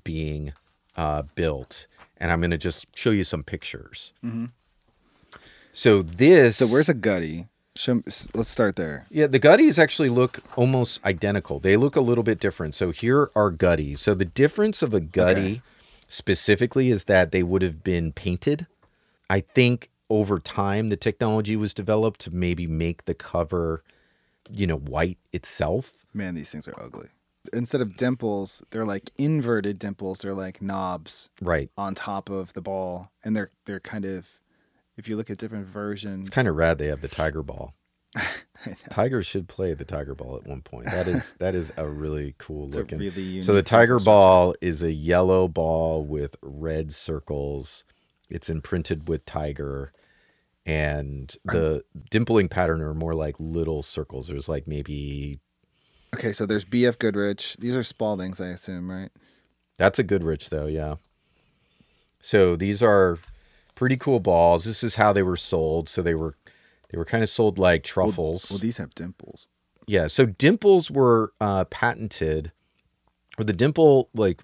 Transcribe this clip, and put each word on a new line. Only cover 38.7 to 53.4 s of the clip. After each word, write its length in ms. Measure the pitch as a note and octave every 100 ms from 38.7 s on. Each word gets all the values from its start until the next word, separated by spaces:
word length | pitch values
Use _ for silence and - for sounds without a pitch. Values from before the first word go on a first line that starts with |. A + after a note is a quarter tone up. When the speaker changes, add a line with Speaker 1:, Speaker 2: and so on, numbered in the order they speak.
| - -
Speaker 1:
Tiger 340 | - A#2+ B2+
should 240 | F2+ G2+ E2+
play 260 | - F#2 C#2+
the 100 | -
tiger 300 | E2 C#2+ C2+
ball 200 | B1 C2
at 100 | -
one 140 | C2+
point. 240 | - B1 -
That 200 | F2+ F2+
is, 260 | B2 -
Speaker 2:
<laughs> 60 | -
Speaker 1:
that 140 | F#2 F#2
is 160 | D#2 D#2
a 100 | D2+
really 460 | D2 D2+ D2+ C#2+ -
cool 300 | - D2+ C#2+
Speaker 2:
It's 80 | C#2+
a 20 |
Speaker 1:
looking. 180 | - D#2
Speaker 2:
really 440 | G2+ F2+ F#2 F#2
Speaker 1:
So 80 | F#2+
the 40 | G2+
Speaker 2:
unique 60 | -
Speaker 1:
tiger 280 | A2+ A#2 B2
Speaker 2:
dimple 80 | G2+
Speaker 1:
ball 500 | G#2 F#2+ F#2 F2+ -
is 220 | F2 D#2
a 80 | E2+
yellow 560 | D#2 D#2 F2 F#2 F#2 F#2
ball 560 | D#2+ D#2+ D#2+ E2 D#2+
with 320 | D2 D2+ C#2+ -
red 520 | C#2 C#2+ D#2+ D#2 D#2
circles. 920 | C#2+ - D#2 - D2 C#2+ C#2+ C2+ - - _ _ _ _
It's 200 | E2 -
imprinted 580 | D#2+ - F2+ - D#2+ E2
with 160 | D#2 -
tiger. 680 | D#2+ D2+ C#2+ C#2+ C#2 C#2 _ _ _ _ _ _ _ -
And 680 | D#2 D2 D2 C#2+ C#2 C2 - -
Speaker 2:
Are 60 |
Speaker 1:
the 300 | E2+ D#2+ D2+ - - -
dimpling 400 | A2 A2+ A2+ F2+
pattern 320 | - F2 D#2+
are 120 | D2+
more 220 | D#2 E2 D#2+
like 200 | D#2
little 420 | C#2+